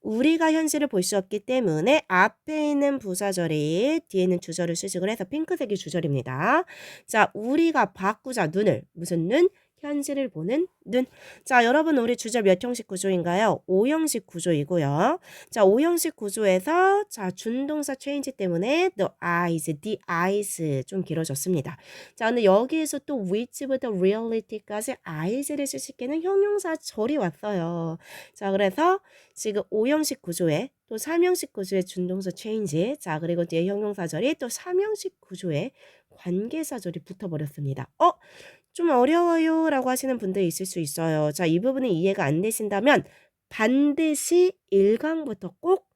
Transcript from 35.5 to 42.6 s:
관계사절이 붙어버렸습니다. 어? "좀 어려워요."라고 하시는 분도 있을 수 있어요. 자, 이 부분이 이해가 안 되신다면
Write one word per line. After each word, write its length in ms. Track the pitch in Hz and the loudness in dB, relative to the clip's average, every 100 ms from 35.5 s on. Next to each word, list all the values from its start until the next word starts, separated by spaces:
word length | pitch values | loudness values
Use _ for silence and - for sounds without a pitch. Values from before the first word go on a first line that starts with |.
| 147 226 _ - _ _ | -4 -4 _ -20 _ _
관계사절이 920 | _ 180 180 220 311 311 254 180 165 | _ -6 -4 -4 -6 -6 -8 -8 -10
붙어버렸습니다. 880 | - 175 196 156 147 151 143 135 131 _ | -14 -12 -8 -6 -6 -6 -6 -6 -10 _
어? 120 | 339 - - - - _ _ | 2 2 -14 -20 -20 _ _
"좀 160 | - 339 | -2 2
어려워요."라고 1000 | 254 254 339 349 330 320 320 320 277 254 | 4 4 4 4 4 2 2 2 2 0
하시는 280 | 254 269 247 | -2 -2 -2
분도 220 | 196 190 | -2 0
있을 260 | 180 - 190 | 0 -2 -8
수 140 | 185 | -6
있어요. 520 | 151 - 165 156 151 | -6 -2 0 0 0
자, 140 | 151 170 | 0 2
이 140 | 165 | 2
부분이 320 | 233 269 254 165 | 2 0 0 2
이해가 240 | 190 196 | 0 0
안 180 | 147 151 | 0 2
되신다면 600 | 208 220 | 0 -2